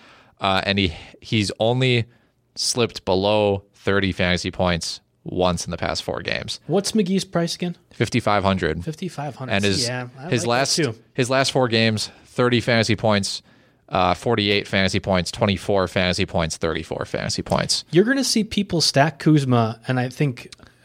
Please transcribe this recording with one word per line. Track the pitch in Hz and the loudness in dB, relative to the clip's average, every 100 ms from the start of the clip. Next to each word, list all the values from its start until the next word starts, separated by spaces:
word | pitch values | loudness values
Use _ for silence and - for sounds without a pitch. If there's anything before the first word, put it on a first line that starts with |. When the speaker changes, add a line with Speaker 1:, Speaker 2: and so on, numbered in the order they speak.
| - - _ - | -20 -20 _ -4
Speaker 1:
Uh, | 95 95 | 0 0
and | 101 101 | 0 2
he, | 92 - - - | 0 -2 -14 -20
he's | - 113 98 - | -2 0 0 0
only | 110 127 131 120 113 _ _ _ _ - | 0 2 2 2 0 _ _ _ _ -6
slipped | - - 110 - | -4 0 -2 -2
below | - 92 101 107 104 98 - | 0 2 4 4 2 0 -4
thirty | _ - 98 98 | _ 0 2 0
fantasy | 87 90 90 92 | 0 0 0 -2
points | 85 90 85 - - _ _ | 0 0 0 -4 -10 _ _
once | - 90 90 87 - | -6 0 2 0 -4
in | |
the | 85 | -6
past | 87 - | -4 -4
four | - - | -6 -6
games. | - - - - - | -6 -6 -6 -10 -4
Speaker 2:
What's | 175 196 | -4 0
McGee's | 220 180 190 | 0 0 -2
price | - 170 170 | -2 -2 -4
again? | - 180 170 _ | -4 -8 -8 _
Speaker 1:
Fifty-five | - 117 127 107 104 | -4 -2 0 2 2
hundred. | 95 95 82 80 | 2 2 0 -2
Speaker 2:
Fifty-five | 87 156 180 - 147 - | -6 -8 -10 -8 -10 -10
hundred. | 131 | -4
Speaker 1:
And | 98 | 0
his, | 101 190 120 | 0 0 -2
Speaker 2:
Yeah, | 127 123 131 | -6 -10 -12
I | 151 | -4
Speaker 1:
his | 123 117 | -2 0
Speaker 2:
like | 120 | 0
that | |
Speaker 1:
last, | 135 - | 2 0
Speaker 2:
too. | 143 110 _ | -2 -4 _
Speaker 1:
his | - 123 | -4 0
last | 131 135 | 0 2
four | 143 123 | 2 2
games, | 117 113 107 - - - | 2 2 0 -4 -12 -8
thirty | - 123 120 | 0 2 2
fantasy | 120 117 110 104 | 2 2 2 2
points, | 110 104 98 - - _ _ _ - | 2 2 0 -6 -14 _ _ _ -4
uh, | 92 90 | 2 2
forty-eight | 90 123 110 101 104 - | 2 0 0 2 2 0
fantasy | 101 95 95 | 0 0 0
points, | 101 92 87 | 0 0 0
twenty-four | - 107 92 - 101 90 | 0 0 0 0 0 2
fantasy | - 90 87 | 0 0 0
points, | 90 92 82 - | -2 -2 -2 -2
thirty-four | 80 78 - - | -4 -4 -6 -8
fantasy | - - 50 - | -6 -6 -4 -6
points. | - - - - - | -2 0 0 -4 0
Speaker 2:
You're | 156 | 2
gonna | 214 269 | 2 2
see | 262 226 | 0 0
people | 214 - 202 170 | 0 -2 -2 0
stack | - 139 156 - | 2 2 2 2
Kuzma, | 160 151 131 123 110 113 - | 4 4 4 2 2 -2 -4
and | 127 | -2
I | 127 | -2
think | - 147 120 - - - _ | -2 -2 -4 -12 -20 -20 _